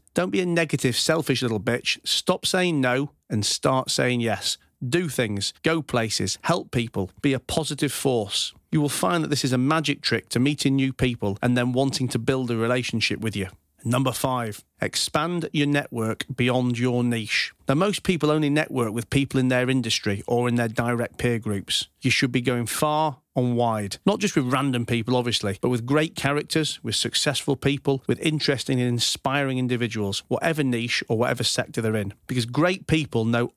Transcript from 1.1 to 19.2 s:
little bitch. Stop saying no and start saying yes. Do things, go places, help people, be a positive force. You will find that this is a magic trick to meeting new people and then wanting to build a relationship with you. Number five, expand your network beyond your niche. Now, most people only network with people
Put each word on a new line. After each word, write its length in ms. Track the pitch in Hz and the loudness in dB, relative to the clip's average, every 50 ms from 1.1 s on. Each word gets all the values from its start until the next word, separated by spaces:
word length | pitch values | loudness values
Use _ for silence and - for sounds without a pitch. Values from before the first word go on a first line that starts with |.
| 160 165 143 - 131 117 | 0 0 0 0 0 0
little 200 | 127 117 113 101 | 0 0 -2 -2
bitch. 360 | 104 117 120 123 - - - - - | -2 -2 -2 -2 -2 -4 -4 -4 -2
Stop 400 | - - - - - 180 - - | -4 -2 -2 0 0 0 0 0
saying 360 | - - 185 180 180 160 143 | 0 0 2 2 2 2 2
no 300 | 131 123 123 131 143 143 _ _ _ - | 2 2 2 0 -2 -4 _ _ _ -4
and 160 | - 104 104 | -2 -2 0
start 440 | - - - - 135 131 131 127 - | -2 -2 0 0 2 2 2 0 -2
saying 300 | - - 127 123 123 120 | 0 0 0 0 0 0
yes. 380 | 117 113 104 - - - - - _ _ _ - - | 0 0 -2 -2 -4 -6 -6 -6 _ _ _ -8 -4
Do 220 | 123 127 175 185 | 0 0 0 0
things, 460 | 151 - - 120 101 104 101 101 - - _ - | 0 0 0 -2 0 -2 -2 -4 -6 -4 _ 0
go 180 | 156 165 165 | 0 0 0
places, 560 | 147 - - 120 113 110 - - 98 92 - - | -2 -2 -2 -2 -2 -2 -2 -2 -2 -4 -4 -4
help 300 | - - 170 190 - - | -2 -2 -2 -2 -2 -4
people, 380 | - 123 117 110 - 107 95 - - - | -4 -2 -2 -2 -4 -4 -6 -6 -4 -2
be 100 | - 143 | 0 0
a 80 | 131 123 | 0 0
positive 540 | - - - 160 156 - 151 131 151 135 - | -2 -2 -2 -2 -2 -2 -2 -2 -2 -2 -2
force. 600 | - - 139 123 117 101 95 - - - - - - _ - | 0 0 2 2 2 0 -2 -2 -4 -4 -4 -8 -14 _ -2
You 120 | - 156 | 0 0
will 80 | 147 139 | 0 0
find 340 | - - 180 185 175 170 156 | 0 0 0 2 2 2 0
that 60 | - | 0
this 160 | 147 - - | 0 0 0
is 80 | 131 127 | 0 0
a 40 | |
magic 440 | 127 127 139 160 165 151 143 - - | 2 2 2 2 0 0 -2 -2 -2
trick 260 | - - 120 104 - - | -2 -2 -2 -2 -2 -2
to 120 | - 120 | 0 2
meeting 340 | 127 147 151 - - 139 135 | 2 2 2 2 0 2 2
new 160 | 139 135 135 | 2 2 0
people 460 | 123 - - 127 117 - 110 101 98 - | 0 0 -2 -2 -2 -2 -2 -4 -2 0
and 160 | - 123 123 | 0 2 2
then 140 | 123 120 127 | 2 2 2
wanting 380 | 120 127 139 139 135 - 131 120 | 2 2 0 0 0 -2 -2 -2
to 100 | - 117 | -2 -2
build 320 | 113 131 135 131 127 117 | 0 0 0 0 0 -2
a 60 | 120 | -2
relationship 640 | 113 113 117 123 127 123 - - 113 - - - - | 0 0 0 0 0 0 -2 -2 -2 -2 -2 -2 -2
with 120 | 110 113 - | -4 -4 -4
you. 140 | 104 92 92 - - _ _ _ _ - | -4 -6 -6 -10 -18 _ _ _ _ -4
Number 260 | 113 123 135 135 131 | 0 0 2 2 0
five, 540 | 117 - - 135 127 123 117 110 101 - - _ _ - | -2 -2 -2 -2 0 -2 -2 -4 -8 -10 -16 _ _ -6
expand 640 | - 98 - - - - - 156 156 170 175 170 - - - | -6 -4 -2 -4 -2 0 0 0 0 0 -2 -4 -4 -2 0
your 140 | 147 143 | 0 2
network 580 | 143 147 143 - - - 117 110 110 110 - - - 131 | 2 2 0 0 -2 -4 -4 -2 -2 -2 -4 -6 -6 -2
beyond 420 | - 123 123 123 127 123 123 120 | 0 2 2 2 2 2 0 0
your 260 | 113 123 127 120 123 120 | 0 0 0 2 2 0
niche. 500 | 123 120 117 107 - - - - - - _ _ - | 0 0 -2 -4 -2 -2 -2 -2 -4 -8 _ _ 0
Now, 60 | 131 | 2
most 280 | 151 190 208 190 - - | 2 2 2 0 -2 0
people 260 | - 185 147 151 151 | 0 0 2 2 2
only 200 | 151 156 156 143 | 2 4 2 2
network 420 | 143 151 156 - 131 131 117 110 | 2 2 0 0 -2 -2 -2 -2
with 180 | 104 120 113 - | -2 -6 -4 0
people 300 | - 139 | 0 0